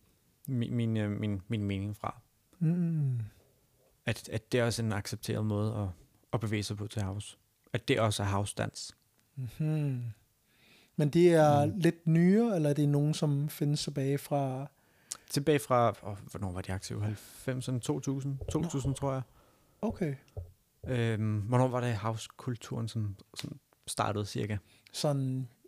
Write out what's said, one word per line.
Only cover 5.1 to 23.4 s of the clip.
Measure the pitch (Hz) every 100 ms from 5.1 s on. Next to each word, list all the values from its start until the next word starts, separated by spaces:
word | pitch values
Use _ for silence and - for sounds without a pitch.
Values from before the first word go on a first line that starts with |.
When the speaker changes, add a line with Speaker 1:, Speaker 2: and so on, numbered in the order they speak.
| 113 - 110 107
Speaker 1:
måde | 104 107 110
at, | 98 - - _ -
at | 113
bevæge | 107 107
sig | 101 104
på | 104
til | 107
house. | 95 101 - - _ _ _
At | 120 -
det | 131
også | 110 104
er | 101
house-dans. | 98 104 - 110 - - - _ _ _ -
Speaker 2:
Mhm. | 120 - 156 156 147 127 120 - _ _ _ _ _ - _ -
Men | 147
det | 170 175
er | 165 151 143 107
Speaker 1:
Mm. | 175
Speaker 2:
lidt | 165 165 160
nyere, | 165 175 208 233 185
eller | 147
er |
det | 143 143
nogen, | 143 147
som | 156 151 139 147
findes | - 147 147
tilbage | - 143 135 139
fra | - 143 135 131 143 _ _ _ - - -
Speaker 1:
Tilbage | 147 143 147
fra, | - 123 117 101
åh, | 98 101 -
hvornår | - 98
var | 90
de | 92
aktive? | 92 - 104
Halvfemserne, | 107 104 - - - 127 127 127
to | - 147
tusind? | 139 135 139 135 -
To | 156 165
tusind, | 143 127
Speaker 2:
Nå. | 131
Speaker 1:
tror | 139
jeg. | 131 123 _ _ _ _ -
Speaker 2:
Okay. | 220 - 160 131 _ - - _ _ _ -
Speaker 1:
Øhm, | 127 117 107 110 107
hvornår | 104 123 127
var | 123
det, | 120 107
house-kulturen | 107 110 - - - 117 - 127 117
sådan, | 113 104 95 -
sådan | -